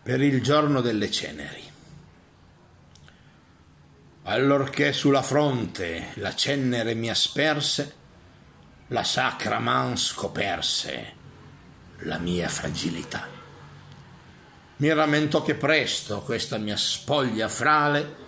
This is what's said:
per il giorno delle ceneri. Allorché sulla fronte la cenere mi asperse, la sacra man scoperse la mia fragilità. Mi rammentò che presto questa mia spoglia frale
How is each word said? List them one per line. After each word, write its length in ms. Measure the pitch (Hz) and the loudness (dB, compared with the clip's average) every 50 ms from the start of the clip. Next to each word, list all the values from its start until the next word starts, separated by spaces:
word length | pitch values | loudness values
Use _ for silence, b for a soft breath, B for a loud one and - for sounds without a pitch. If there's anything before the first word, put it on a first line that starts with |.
per 180 | _ - 127 131 | _ 0 2 4
il 220 | 139 143 135 127 | 4 4 4 2
giorno 400 | 107 127 147 151 151 147 143 131 | 2 4 4 4 4 4 2 2
delle 300 | 120 120 107 107 104 - | 2 2 2 0 0 0
ceneri. 500 | - - - - - - - - - - - - - - - - - - - - - - - - _ - - - - - - - - - - - - - b b b b b b b b b b b b b - - - - - - - - - - - - | -2 -4 -4 -6 -10 -10 -12 -12 -12 -14 -16 -18 -20 -20 -20 -20 -20 -20 -20 -20 -20 -20 -20 -20 _ -20 -20 -20 -20 -20 -20 -20 -20 -20 -20 -20 -20 -20 b b b b b b b b b b b b b -20 -20 -20 -20 -20 -20 -20 -20 -20 -20 -16 -6
Allorché 680 | 101 104 120 135 139 143 139 135 135 - - 147 143 | -2 0 2 4 4 4 4 2 0 0 2 2 2
sulla 300 | 135 - - 143 139 135 | 2 2 4 4 4 4
fronte 880 | 127 - 131 147 151 143 131 120 107 85 - - 90 85 82 82 82 - - | 2 2 2 4 4 4 2 0 -2 -4 -4 -6 -4 -4 -4 -6 -8 -10 -10
la 180 | - 98 95 - | -6 -6 -6 -2
cenere 640 | - - 139 143 139 131 127 123 117 113 113 113 | 0 0 0 0 0 0 0 0 0 0 -2 -2
mi 120 | 113 117 | -2 -2
asperse, 880 | 117 104 - - - - 139 147 156 151 147 143 - - - 143 - - - - - - - - - - - - - - - - - - - - | -2 0 0 0 0 0 0 2 2 2 2 0 0 0 0 -2 -6 -10 -20 -20 -20 -20 -20 -20 -20 -20 -20 -20 -20 -20 -20 -20 -20 -20 -20 -12
la 160 | - 123 113 - | -4 -4 -2 0
sacra 560 | - - - 127 123 - - - 110 113 113 | 0 2 2 2 0 0 -2 -2 -2 -2 0
man 360 | 117 117 123 131 127 127 120 | 0 2 2 2 0 0 0
scoperse 1200 | - - - - - - - - - 104 98 85 82 - - - - - - 67 62 - - - - - - - - - - - - - - - - - - - | 0 0 0 0 -2 -6 -4 -4 -2 -2 -2 -2 -2 0 0 0 0 -2 -4 -8 -8 -10 -12 -16 -18 -20 -20 -20 -20 -20 -20 -20 -20 -20 -20 -20 -20 -20 -20 -16
la 200 | - - 82 - | -12 -8 -6 -6
mia 320 | - 85 87 90 87 82 76 | -4 -2 -2 -2 -2 -2 -2
fragilità. 760 | - - - - - - 71 - 82 - - - - - - - - - - - - - - - - - - - - - - - - - - - - - - - - - - - - | -2 -4 -4 -4 -4 -4 -4 -4 -4 -6 -8 -8 -8 -8 -8 -10 -14 -18 -18 -20 -20 -20 -20 -20 -20 -20 -20 -20 -20 -20 -20 -20 -20 -20 -20 -20 -20 -20 -20 -20 -20 -20 -20 -20 -6
Mi 140 | - 143 151 | 0 2 2
rammentò 520 | 160 151 156 147 147 151 151 147 160 156 - | 4 4 4 4 4 2 2 2 2 0 2
che 100 | - 147 | 0 -2
presto 680 | - 143 143 160 151 120 - - - - - 104 101 | 0 2 2 2 2 2 2 -2 -2 -2 -2 -6 -6
questa 360 | - - 117 110 - - 131 | -4 -4 -2 -2 -2 -2 -4
mia 200 | 107 107 104 104 | -4 -4 -2 -2
spoglia 680 | 101 - - - - - - 143 147 135 123 107 110 110 | 0 0 -2 -2 -4 -2 0 0 2 2 0 0 0 -2
frale 680 | 107 - - 120 151 156 151 147 147 147 147 147 147 - - - | -2 -2 0 4 4 4 6 4 4 2 2 0 -2 -10 -18 -18